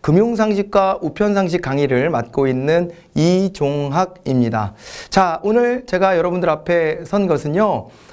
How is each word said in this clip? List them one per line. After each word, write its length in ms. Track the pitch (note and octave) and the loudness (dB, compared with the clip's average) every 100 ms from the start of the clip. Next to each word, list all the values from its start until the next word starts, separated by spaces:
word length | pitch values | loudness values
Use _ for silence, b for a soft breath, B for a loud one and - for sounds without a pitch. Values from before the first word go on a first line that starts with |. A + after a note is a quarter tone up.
금융상식과 1000 | - E3 A3+ A#3 G#3+ G3+ G3+ G3+ F#3+ F#3+ | 2 2 2 0 0 0 0 2 2 0
우편상식 600 | D#3 - G#3 G3+ F#3 E3 | -4 -2 0 0 0 -2
강의를 480 | C#3 C3+ C#3+ D3 D3 | -2 0 2 2 0
맡고 360 | C#3+ A2+ - C3+ | -2 -4 -2 0
있는 460 | B2+ C#3 E3 F3 B B - | 0 0 0 0 B B 0
이종학입니다. 1600 | D#3+ F3+ G3 F#3+ C#3+ D3 C#3+ D3 F#3 F3+ - C3 A#2 A2 G2+ - B B B | 2 2 0 -2 -4 -2 -2 -2 -2 -4 -2 0 0 0 -4 -8 B B B
자, 300 | - F#3 D#3+ | 2 2 0
오늘 420 | G3+ A3+ A#3+ B3 B3 | 0 2 2 -2 -4
제가 300 | F#3 F#3+ F3+ | 0 2 2
여러분들 320 | F3 F3 E3+ | 0 0 0
앞에 520 | D#3+ F3 E3+ D#3+ D#3 | -2 0 0 0 -4
선 220 | F3 G3+ G3 | -4 -2 0
것은요, 640 | D3+ D3 E3 G#3+ C3 G2+ B B | 0 0 0 0 -2 -8 B B